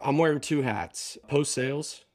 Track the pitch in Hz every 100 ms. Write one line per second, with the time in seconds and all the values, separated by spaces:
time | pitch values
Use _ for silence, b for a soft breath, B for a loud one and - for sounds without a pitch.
0 | 143 143 160 147 - 151 131 104 85 -
1 | - - - 143 147 - 131 143 151 -
2 | -